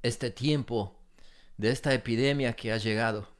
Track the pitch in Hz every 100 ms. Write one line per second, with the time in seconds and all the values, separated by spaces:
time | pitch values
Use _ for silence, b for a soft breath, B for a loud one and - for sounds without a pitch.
0 | 120 - 123 - 139 147 123 120 95 -
1 | - b b b b - 107 131 143 131
2 | - 113 135 143 127 117 113 110 110 107
3 | 113 107 101